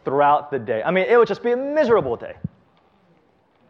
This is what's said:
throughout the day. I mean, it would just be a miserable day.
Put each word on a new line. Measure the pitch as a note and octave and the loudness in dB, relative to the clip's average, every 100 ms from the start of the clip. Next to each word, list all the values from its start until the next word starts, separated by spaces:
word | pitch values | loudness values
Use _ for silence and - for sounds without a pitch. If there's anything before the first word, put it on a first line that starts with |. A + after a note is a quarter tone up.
throughout | - C#3 C#3+ D3 - | -4 2 4 2 0
the | C3+ | -8
day. | A2+ A2+ | -4 -4
I | C#3+ | -2
mean, | F#3 F#3 | -2 2
it | A#3+ | 4
would | A3 | 4
just | G3 | 0
be | A#3+ | -2
a | B3 | -4
miserable | C#4 D4+ B3+ G#3+ C3+ A2 | -2 -2 2 2 0 -6
day. | - - - _ _ _ _ _ _ _ _ _ _ _ _ | -10 -14 -16 _ _ _ _ _ _ _ _ _ _ _ _